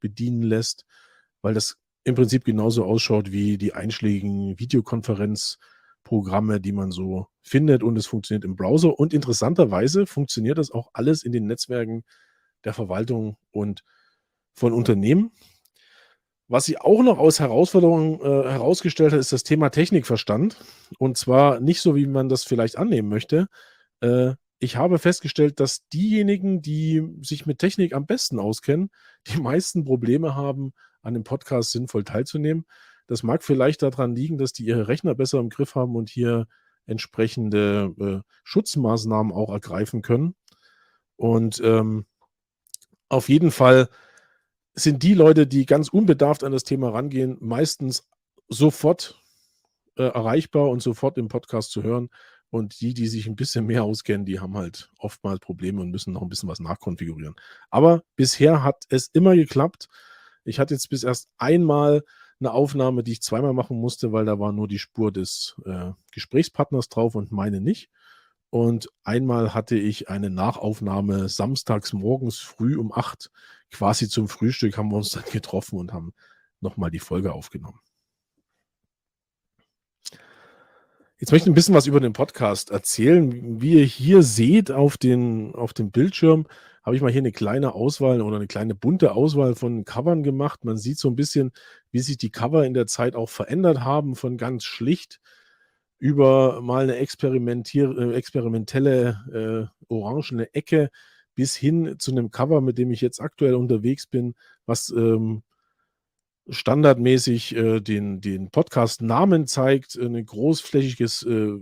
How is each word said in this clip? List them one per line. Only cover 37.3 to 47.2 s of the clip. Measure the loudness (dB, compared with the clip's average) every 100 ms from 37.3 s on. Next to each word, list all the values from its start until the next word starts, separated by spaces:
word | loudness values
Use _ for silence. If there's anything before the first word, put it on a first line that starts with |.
| -2 -2 0 2 0 -2 -4
äh, | -6 -6 -8 _
Schutzmaßnahmen | -6 -2 -2 -2 0 0 0 -2 -2
auch | -2 -4
ergreifen | -6 -8 -6 -6 -6
können. | -2 -2 -2 -6 _ _ _ _ _ _ _ -4
Und, | 0 2 0 0
ähm, | 2 4 2 -4 -8 _ _ _ _ _ _ -20 _ _ -4
auf | -2 4
jeden | 4 4
Fall | 6 8 8 6 _ _ _ _ _ _ _ _
sind | -4 -2 2
die | 4
Leute, | 8 8 8 6
die | 2 4
ganz | 2 2
unbedarft | 2 4 4 4 2
an | -2
das | -4
Thema | -2 -2 -2
rangehen, | -4 -4 -4